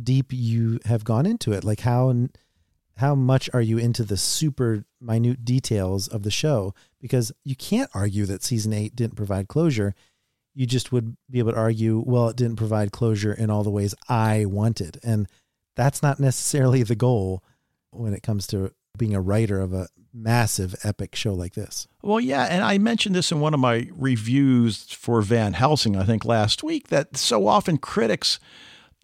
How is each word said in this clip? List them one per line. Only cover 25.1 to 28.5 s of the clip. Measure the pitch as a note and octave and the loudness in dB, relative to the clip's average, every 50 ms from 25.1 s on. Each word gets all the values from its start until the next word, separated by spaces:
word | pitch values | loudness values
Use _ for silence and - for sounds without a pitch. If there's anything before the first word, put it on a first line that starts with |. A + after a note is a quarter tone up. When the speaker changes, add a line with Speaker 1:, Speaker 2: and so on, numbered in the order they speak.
| A#2+ A2+ G#2 | 2 2 2
Speaker 2:
Van | F#2+ A#2 A#2 A2 G#2 F2 | 4 2 2 2 2 2
Helsing, | - B2+ C#3+ D3+ C#3 - A2+ G2 | 2 2 4 4 2 2 2 0
I | F#2+ F#2+ | 2 2
think, | G#2 A#2 G#2+ - | 2 2 2 2
last | A#2+ A#2 A2 G#2+ G#2+ - - - | 2 2 2 2 2 0 -2 -2
week, | D#4 E4 C#4+ - - | -4 -4 -4 -4 -2
that | F3 C#3+ D3+ - - | 0 0 0 -2 -4
so | C3 - - B3 G#3+ F#3+ | -4 -2 0 2 2 4
often | G#3 G3+ G#3 - - E3 C#3 | 4 4 4 4 2 0 -2
critics | - - - G#3 A3+ G#3+ G3 - - - - - - - | -2 -4 -2 0 0 2 0 0 0 -2 -2 -4 -6 -14